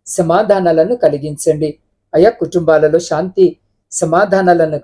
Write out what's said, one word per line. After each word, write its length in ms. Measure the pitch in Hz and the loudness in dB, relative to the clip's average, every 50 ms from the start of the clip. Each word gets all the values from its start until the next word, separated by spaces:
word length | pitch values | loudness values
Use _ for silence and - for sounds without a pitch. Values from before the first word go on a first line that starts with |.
| _ - | _ -10
సమాధానాలను 880 | - - 170 160 170 196 220 196 202 190 180 170 165 160 160 208 247 | -6 -4 -2 0 0 0 2 2 0 0 0 0 2 2 0 0 0
కలిగించండి. 760 | 240 190 151 147 143 143 156 147 - - 165 151 151 156 147 147 _ _ _ _ _ _ _ - | 0 0 0 0 -2 -6 -8 -10 -6 -2 -2 -2 -2 -2 -6 -8 _ _ _ _ _ _ _ 0
అయా, 160 | 156 180 233 | 2 2 2
కుటుంబాలలో 720 | 240 - 170 - - 175 160 156 156 151 156 151 151 170 | 2 0 -4 -4 -4 -2 0 2 2 2 2 2 2 0
శాంతి 460 | 175 - 160 151 185 185 - 190 185 - - - _ _ _ _ _ _ | -2 -2 -4 -4 -4 -4 0 2 2 2 0 -2 _ _ _ _ _ _
సమాధానాలను 880 | - - 170 156 165 180 208 180 190 190 185 180 175 170 160 156 151 143 | -10 -6 -4 -2 0 0 0 2 0 0 2 2 2 2 0 -2 -4 -4